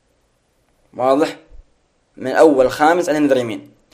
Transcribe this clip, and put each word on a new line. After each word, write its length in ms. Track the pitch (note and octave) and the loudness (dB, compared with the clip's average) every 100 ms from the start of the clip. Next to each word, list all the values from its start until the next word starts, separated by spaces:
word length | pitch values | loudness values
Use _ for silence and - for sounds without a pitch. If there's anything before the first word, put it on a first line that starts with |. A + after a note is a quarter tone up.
| _ _ _ _ _ _ _ _ _ A#2 | _ _ _ _ _ _ _ _ _ -6
واضح؟ 380 | B2+ C3+ D#3+ - _ - - _ _ _ _ - | -2 0 -2 -6 _ -20 -20 _ _ _ _ -12
من 140 | B2+ | -6
أول 400 | A#2 D#3+ C3+ B2+ | 2 4 4 0
خامس 380 | - D3+ F3+ E3+ | 2 0 0 -2
عليه 100 | D3+ | -2
نذر 180 | D3 C3 | 0 0
يمين. 340 | A#2+ G2 - _ _ | -2 -10 -16 _ _